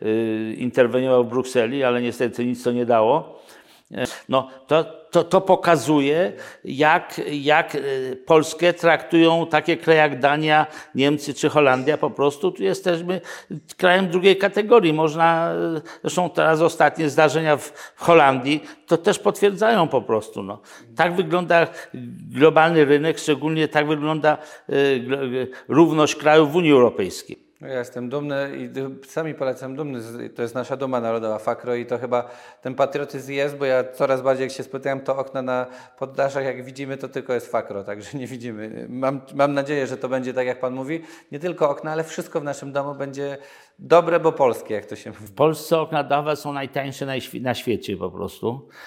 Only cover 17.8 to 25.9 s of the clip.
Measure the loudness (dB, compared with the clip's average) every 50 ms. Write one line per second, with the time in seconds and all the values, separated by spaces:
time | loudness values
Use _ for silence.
17.8 | -20 -20 _ -2 4 6 6 8 8 6 4 2 0 -2 -2 -2 -4 -10 -18 -20
18.8 | _ 0 0 2 2 0 0 2 -2 -2 0 2 0 0 2 2 0 2 4 2
19.8 | 2 2 0 -2 0 0 -2 -2 -2 -6 -10 -10 -10 -10 -12 -14 _ -20 -20 -20
20.8 | -20 -8 -2 0 0 0 0 -2 -2 0 -2 -2 0 2 4 4 4 2 -2 -10
21.8 | -18 -16 -14 -14 -14 -14 -14 -16 -16 -10 2 4 4 6 6 6 4 4 4 4
22.8 | 6 6 4 4 2 0 -2 -2 -2 -2 -2 0 -2 -2 -2 -2 -2 0 0 0
23.8 | 0 0 -2 -2 -2 -2 -2 0 0 0 0 0 -6 -14 -20 -20 _ -4 0 0
24.8 | 2 2 0 -2 -2 -4 -4 -4 -4 -4 -4 -4 -6 -6 -10 -14 -6 2 4 6
25.8 | 6 6